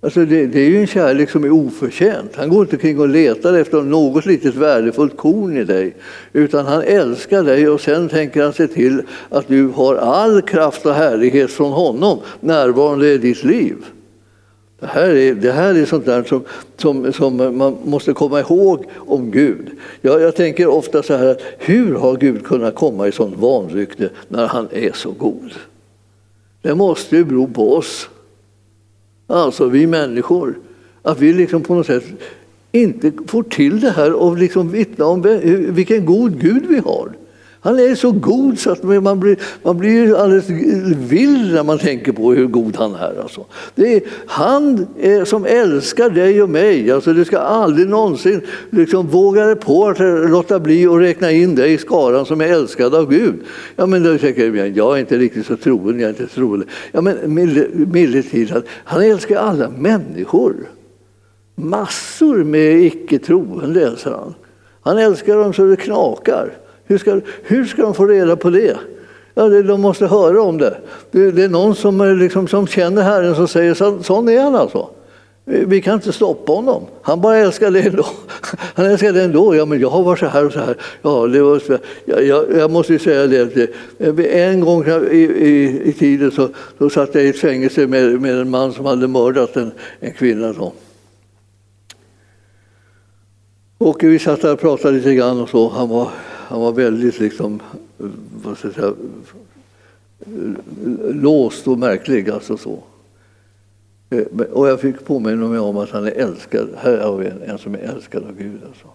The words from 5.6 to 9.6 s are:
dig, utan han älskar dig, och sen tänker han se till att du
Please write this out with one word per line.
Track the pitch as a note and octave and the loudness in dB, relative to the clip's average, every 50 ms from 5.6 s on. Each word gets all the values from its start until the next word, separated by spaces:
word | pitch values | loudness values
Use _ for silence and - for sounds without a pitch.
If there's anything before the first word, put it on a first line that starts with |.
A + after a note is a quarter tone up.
| A2 | -2
dig, | F#2+ G2 F#2 F#2+ F#2 - - - - - - - - _ | -2 0 -2 -2 -4 -6 -12 -20 -20 -20 -20 -20 -6 _
utan | D3 D3+ C#3+ D3 D3 C#3+ | 0 0 0 0 -2 -2
han | C#3 C#3 D#3+ D#3+ | -2 -2 -2 0
älskar | - G3+ G3+ E3 B2 A#2+ A#2+ - - G3 G3 F3 | 0 2 2 2 0 -4 -6 -4 -2 0 0 2
dig, | D3 C3 C#3 D3 D3+ | 2 2 4 4 2
och | D3 D3 | 2 0
sen | - - D3 E3 F3 D#3 | 0 -2 -2 0 -2 -2
tänker | B2+ D#3 D#3 C#3+ - D3 D3 | -2 -2 -4 -2 -2 -2 -2
han | D3 D3 | -2 0
se | - E3 | 0 -2
till | D3+ D#3+ E3 A#2 B2+ C3+ C3+ - - - - - - | -2 0 0 0 2 0 0 -4 -8 -14 -20 -18 -4
att | - C#3+ C3+ - | -4 -4 -2 0
du | C3+ C3+ | 2 2